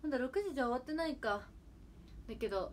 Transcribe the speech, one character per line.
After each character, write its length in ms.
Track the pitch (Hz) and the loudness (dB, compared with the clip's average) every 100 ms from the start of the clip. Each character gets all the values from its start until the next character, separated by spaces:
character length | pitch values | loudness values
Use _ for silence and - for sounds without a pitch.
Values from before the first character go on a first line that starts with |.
ま 40 | 302 | 2
だ 100 | 269 | 2
六 220 | 254 392 | 4 2
時 140 | 403 | 2
じ 60 | 277 | 2
ゃ 80 | 247 | 4
終 40 | |
わ 60 | 247 | 2
っ 40 | |
て 100 | 254 | 0
な 160 | 311 320 | 0 0
い 80 | 277 | 2
か。 260 | 226 208 - - - - - - - - - | 2 2 -2 -16 -16 -16 -16 -16 -14 -14 -8
だ 80 | 220 | -2
け 120 | 214 | 0
ど、 220 | 190 180 | 2 0